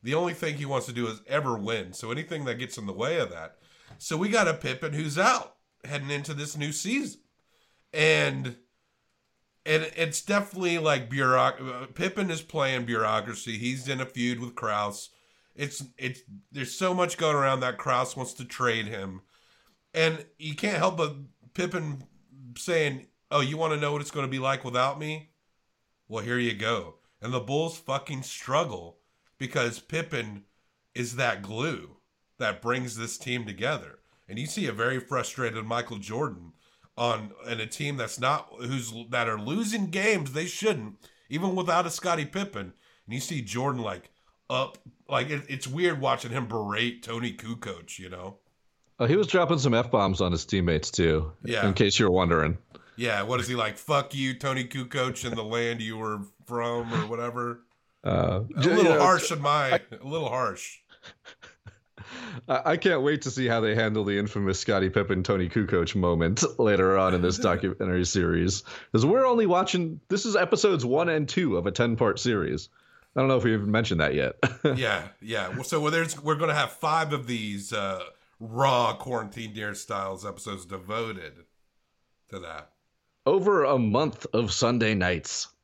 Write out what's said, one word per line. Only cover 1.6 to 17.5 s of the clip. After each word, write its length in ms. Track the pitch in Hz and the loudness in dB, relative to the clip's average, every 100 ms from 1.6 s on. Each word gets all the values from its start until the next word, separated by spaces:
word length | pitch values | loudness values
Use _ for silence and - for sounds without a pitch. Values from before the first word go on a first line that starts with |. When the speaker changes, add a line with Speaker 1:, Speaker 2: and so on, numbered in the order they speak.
| 101 113 90 | 0 -2 -4
Speaker 1:
So 180 | 90 113 | -10 -8
anything 340 | 131 156 160 117 | -6 -6 -6 -6
that 140 | 120 | -6
gets 180 | 127 - | -8 -8
in 80 | 104 | -8
the 80 | |
way 240 | 92 127 170 | -4 -2 0
of 100 | 110 | -2
that. 240 | 87 80 _ _ _ - - | -6 -14 _ _ _ -20 -16
So 200 | - 156 | -6 -2
we 100 | 202 | 2
got 180 | 220 185 | 4 4
a 40 | |
Pippen 400 | 151 139 127 160 | 2 -2 -4 -4
who's 240 | 151 156 143 | -4 -4 2
out 380 | 208 247 - _ _ _ - | 4 2 -2 _ _ _ -8
heading 240 | 147 139 | -8 -4
into 220 | 143 143 | -6 -4
this 240 | 143 147 151 | -8 -8 -4
new 140 | 147 | -4
season. 480 | 143 190 262 277 - _ _ _ _ _ _ _ | -4 -2 -2 -4 -10 _ _ _ _ _ _ _
And, 640 | - 156 151 147 135 131 123 _ _ _ _ _ _ _ _ _ _ - | 2 4 6 4 0 -8 -10 _ _ _ _ _ _ _ _ _ _ 0
and 240 | 156 160 160 | 0 0 -4
it's 260 | 160 147 | -4 -4
definitely, 560 | - 202 202 185 180 170 | 0 0 0 -2 0 2
like, 320 | 156 139 117 | 2 0 0
bureauc-, 520 | 135 131 127 127 131 | 0 4 6 4 2
uh, 240 | 131 123 131 | -8 -10 -12
Pippen 420 | - 180 190 190 | -4 -4 -2 -2
is 120 | 160 | -4
playing 440 | 151 156 139 127 120 | -6 -2 0 0 0
bureaucracy. 720 | 113 110 107 107 104 - 110 | 0 2 0 -2 -8 -8 -6
He's 300 | 123 131 127 | -4 -4 -6
in 140 | 131 | -6
a 40 | 131 | -6
feud 340 | - 120 120 | -2 -2 -2
with 160 | 120 - | -6 -6
Krause. 540 | 113 104 104 101 - _ _ _ _ - | -2 -2 -2 -6 -14 _ _ _ _ -10
It's, 280 | 143 - 135 _ | -8 -8 -16 _
it's, 220 | 131 131 - 98 _ | -8 -8 -16 -20 _
there's 220 | 139 127 | -10 -8
so 200 | - 185 | -2 0
much 240 | 180 175 - | 2 0 2
going 180 | 165 147 | 0 2
around 240 | 135 | 2